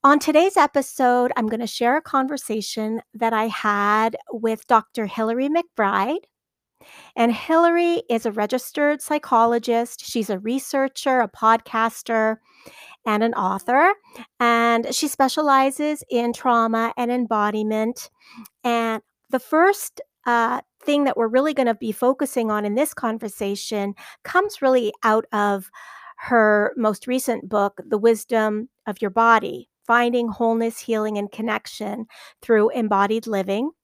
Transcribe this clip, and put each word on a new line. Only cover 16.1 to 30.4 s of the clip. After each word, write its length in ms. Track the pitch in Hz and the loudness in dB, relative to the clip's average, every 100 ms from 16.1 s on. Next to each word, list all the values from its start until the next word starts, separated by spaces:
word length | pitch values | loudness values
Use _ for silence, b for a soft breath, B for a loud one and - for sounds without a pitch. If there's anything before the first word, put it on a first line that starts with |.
in 220 | 240 233 | -2 -2
trauma 600 | 233 262 240 226 226 233 - | -2 2 2 2 0 -2 -2
and 140 | 240 | -2
embodiment. 1000 | 247 233 220 208 214 214 214 220 247 - B B B 220 _ | -2 0 0 0 -2 -2 -2 -2 -6 -16 B B B -20 _
And 380 | 247 233 226 220 _ _ _ | -2 -2 -2 -6 _ _ _
the 120 | 262 | -6
first, 600 | - 311 359 403 - - - _ | 0 2 4 2 -6 -14 -20 _
uh, 380 | - 240 226 247 - _ | -2 0 0 -2 -8 _
thing 220 | - 294 | -2 0
that 140 | 277 - | 0 0
we're 100 | 226 | 0
really 240 | 247 302 | 2 0
gonna 220 | 277 247 | 0 0
be 180 | 220 226 | 0 -4
focusing 580 | 208 247 262 285 - 226 | 0 0 0 -2 -2 -2
on 140 | 214 | -2
in 120 | 208 214 | -2 0
this 180 | 311 | -2
conversation 1000 | - 233 220 220 - 196 202 - 214 202 202 B B | -2 -6 -4 -8 -6 -6 -6 -6 -6 -6 -8 B B
comes 400 | - 359 403 - | -2 -2 -2 -2
really 280 | 269 262 214 - | 2 2 0 -2
out 240 | 226 220 - | 0 0 0
of 380 | 214 208 196 190 B B B B B | -2 0 -2 -6 B B B B B
her 500 | - 240 214 208 208 - | 0 4 4 4 2 0
most 300 | 220 196 - | -2 -2 -4
recent 420 | 254 254 226 190 | -4 -2 -6 -2
book, 320 | 214 202 - | -2 -2 -4
The 140 | - 208 | -6 0
Wisdom 720 | 226 220 - 226 214 214 233 _ - | 2 2 0 0 0 -2 -8 _ -10
of 140 | 202 | -6
Your 100 | 202 | -4
Body, 600 | 208 226 226 165 127 - _ - | 2 4 4 2 -10 -14 _ 0
Finding 420 | 233 240 240 233 | 2 2 0 -2
Wholeness, 500 | 196 | -2